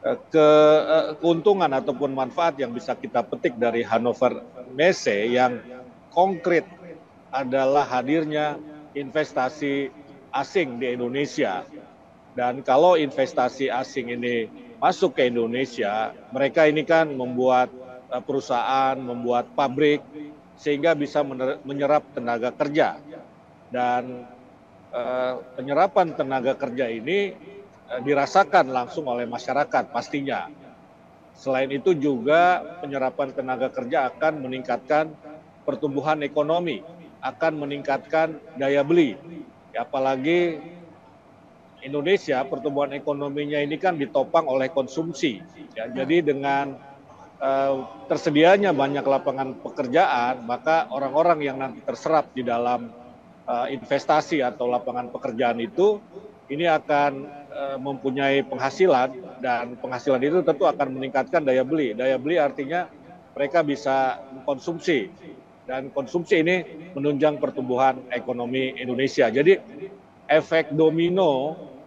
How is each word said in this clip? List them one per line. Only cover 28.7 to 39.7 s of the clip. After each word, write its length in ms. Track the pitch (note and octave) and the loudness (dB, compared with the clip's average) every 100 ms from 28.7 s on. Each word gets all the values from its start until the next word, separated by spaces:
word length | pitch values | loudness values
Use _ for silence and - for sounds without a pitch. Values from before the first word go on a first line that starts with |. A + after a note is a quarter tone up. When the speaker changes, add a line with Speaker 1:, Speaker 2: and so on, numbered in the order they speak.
Speaker 1:
langsung 400 | B2+ - - - | 0 -4 -6 -4
oleh 160 | A#2+ A#2+ | -4 -4
masyarakat 640 | A#2+ - C3 D3 C3+ A2 | -6 -2 0 2 0 -2
pastinya. 560 | B2 - D3 C3+ G#2+ E2+ D2 - - - - - - - | -6 -4 -6 -4 -4 -6 -14 -20 -20 -20 -20 -20 -20 -20
Selain 340 | - - C3 C3+ | -10 -2 0 0
itu 180 | C#3 F#3+ E3+ | 0 2 2
juga 640 | C#3 C3 A#2+ D#3+ F3 F3+ D3+ - | 2 0 2 4 6 2 -2 -12
penyerapan 540 | D3 C#3 C3 B2+ C#3 | -8 -4 -4 -2 -6
tenaga 340 | C3+ C3 B2+ C3+ | -4 -6 -2 -2
kerja 400 | C3 A#2+ D#3 B2+ | -4 -2 0 -2
akan 320 | - D#3 D#3 C3 | 0 -2 -2 -8
meningkatkan 640 | C3 B2 A#2+ - D3+ D#3 D3+ - - - - - | -8 -4 -6 0 0 0 -6 -18 -20 -20 -10 -6
pertumbuhan 560 | - D3 C#3 C#3+ D#3 | -4 -2 -2 0 -2
ekonomi, 580 | C#3+ D3 D3 E3+ F3 G#2+ - - - - | -2 -2 0 0 -2 -6 -10 -20 -20 -10
akan 480 | B2+ C3 E3 D#3 C#3+ | -10 -2 -2 -2 -6
meningkatkan 720 | C#3+ C#3 C#3 - D#3+ D#3+ D#3 - | -6 -2 -4 0 0 0 -2 -14
daya 320 | B2 C3+ C#3+ C#3+ | -4 0 2 4
beli. 320 | E3+ D3 G2 E3 E3+ C#3 - - | 4 4 0 -14 -16 -18 -20 -10